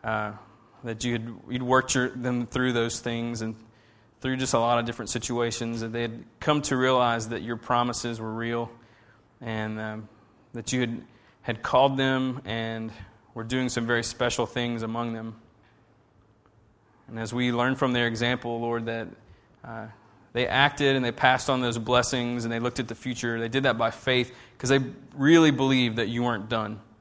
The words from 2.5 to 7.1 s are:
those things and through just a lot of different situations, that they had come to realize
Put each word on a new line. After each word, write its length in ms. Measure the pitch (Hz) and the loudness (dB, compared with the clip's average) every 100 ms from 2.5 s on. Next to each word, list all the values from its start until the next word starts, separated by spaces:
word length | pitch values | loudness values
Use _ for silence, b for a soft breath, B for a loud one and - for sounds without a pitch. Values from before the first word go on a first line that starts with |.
| 127 127 | 0 2
those 260 | 120 117 - | 2 0 -2
things 420 | 120 117 117 117 | -4 -4 -4 -4
and 140 | 110 110 - b b b b _ | -6 -8 -16 b b b b _
through 160 | 131 131 | -4 -2
just 160 | 131 | 0
a 60 | 120 | 2
lot 200 | 117 120 | 4 2
of 60 | 117 | 0
different 240 | 117 110 | -6 -6
situations, 720 | 117 - 120 117 113 117 117 | -6 -4 -2 0 -2 -6 -6
that 100 | 113 | -6
they 100 | 117 | -4
had 220 | 117 113 - _ | -4 -6 -16 _
come 220 | - 147 | 0 0
to 140 | 139 131 | 2 2
realize 520 | 131 127 123 | 4 4 4